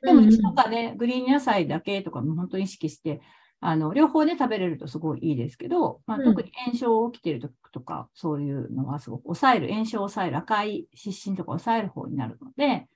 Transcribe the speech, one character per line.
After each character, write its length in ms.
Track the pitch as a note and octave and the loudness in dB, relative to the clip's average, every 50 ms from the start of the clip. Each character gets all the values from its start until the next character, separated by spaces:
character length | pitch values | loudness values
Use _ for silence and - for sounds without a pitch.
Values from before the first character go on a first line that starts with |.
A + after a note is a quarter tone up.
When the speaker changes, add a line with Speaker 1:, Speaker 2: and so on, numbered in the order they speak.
| - | 4
Speaker 1:
う 100 | - F4 | 8 8
ん 60 | B3 | 10
う 20 | |
ん。 40 | G#3+ | 10
Speaker 2:
で 0 | |
も、 20 | G#3+ | 10
う 20 | |
ち 120 | A3 A3+ G#3 | 8 8 6
と 100 | F#3+ - | 4 4
か 160 | - A#3+ G#3+ | 4 2 2
ね、 260 | A3 A#3 A#3 A3+ - G#3 | 2 -2 -2 -4 -4 -2
グ 80 | A#3 | -2
リ 80 | A#3+ B3+ | 0 0
ー 120 | B3+ B3+ | 0 2
ン 60 | B3+ C#4 | 2 2
野 80 | D4 | 2
菜 260 | C#4 C4 G#3+ G3 E3 | 4 2 2 2 2
だ 140 | C#3 C#3+ E3 | 0 -2 -4
け 220 | - G3+ G3+ G3 F#3+ | -4 -4 -4 -4 -4
と 80 | E3+ | -6
か 100 | D3 C3+ | -6 -4
も 140 | C3+ D3+ D#3+ | -4 -2 -2
本 160 | E3 F3+ F3+ | -2 -4 -4
当 80 | - F#3+ | -4 -4
に 60 | G3 | -4
意 20 | |
識 240 | F#3+ - - - D3+ | -4 -6 -6 -8 -8
し 80 | - - | -8 -6
て、 240 | - D#3+ C#3+ - - _ _ _ _ _ _ _ | -6 -6 -6 -6 -8 _ _ _ _ _ _ _
あ 140 | - E3+ D#3+ | -2 -2 0
の、 180 | D#3 D#3 D3+ F#3+ | 0 0 0 2
両 140 | C4+ D#4 D4 | 4 4 4
方 180 | - D#4+ D4+ | 4 4 2
ね、 100 | D#4 F4 - | 2 2 0
食 120 | C4 A3+ | -2 -2
べ 80 | A3 G3+ | 0 0
れ 100 | F#3 F3 | -2 -2
る 80 | D#3 | -4
と 100 | C3 - D3 | -4 -8 -10
す 100 | - D#3+ | -10 -6
ご 180 | E3 D#3 C#3 | -4 -4 -4
い 40 | - - | -4 -2
い 100 | D#3+ D3 | -2 -2
い 40 | |
で 120 | B2+ A#2 - | -2 -4 -6
す 80 | - | -8
け 120 | - E4+ F4+ | -10 -8 -4
ど、 340 | F4 F4+ C#4+ - - - _ | 0 0 0 0 -2 -6 _
ま 100 | - A3+ | -6 -4
あ、 20 | C#4+ | 0
Speaker 1:
う 20 | |
ん。 40 | C4+ | 4
Speaker 2:
特 180 | A#3+ G#3 G#3+ - | 4 4 2 0
に 100 | - - - B3 | -8 -10 -12 -8
炎 100 | B3 A#3+ | -6 -6
症 340 | A#3+ B3+ A#3 A3+ A3 A3+ A#3 | -2 0 0 2 2 0 -2
起 100 | A#3+ - | -4 -6
き 20 | - | -6
て 100 | E3+ D3 | -6 -6
る 80 | A#2+ | -6
時 140 | C3 C3+ - _ _ _ - | -6 -12 -14 _ _ _ -16
と 80 | C#3 | -16
か、 300 | B2+ - E3 D3 B2 - _ | -12 -12 -12 -12 -12 -14 _
そ 220 | - - D#3+ D3+ | -8 -6 -6 -4
う 80 | C#3+ C#3+ | -4 -4
い 100 | C#3+ C#3 | -4 -4
う 180 | C#3 - - - | -6 -6 -6 -6
の 120 | C3 C3+ | -6 -4
は 120 | C#3+ C#3 D3 | -4 -6 -8
す 100 | - - | -8 -10
ご 80 | - | -12
く 60 | - - | -12 -8
抑 320 | - F3 - - C4 B3 | -8 -4 0 2 4 4
え 60 | G3+ | 2
る、 120 | C#3+ A2+ G#3 | 2 -2 -4
炎 140 | G#3+ A3 | -4 -4
症 120 | A3 - G#3+ G3 | -4 -4 -4 -6
を 60 | G3+ | -4
抑 160 | G3 G#3+ F#3 | -4 -4 -4
え 40 | F3 - | -4 -4
る、 40 | |
赤 260 | D#3 F3+ - G#3+ G#3 G#3+ | -4 -4 -2 -2 -2 -2
い 220 | G#3+ G3+ - - - _ | -2 -6 -8 -10 -12 _
湿 260 | - - G#3 F#3+ - | -14 -12 -12 -12 -10
疹 160 | - G3 G3 | -8 -6 -6
と 100 | F#3 E3 | -6 -6
か 80 | - - | -6 -8
抑 240 | E3+ - A#3 A#3 | -6 -2 -2 -2
え 40 | A3+ | -2
る 80 | G#3 F#3 | -2 -4
方 180 | - - - - | -8 -10 -10 -8
に 80 | A#2+ | -6
な 120 | C3+ B2+ A2 | -6 -6 -8
る 80 | - - - | -8 -12 -18
の 100 | - - - | -14 -6 -2
で、 300 | C#4+ C#4+ - - - _ _ | 0 0 0 -2 -6 _ _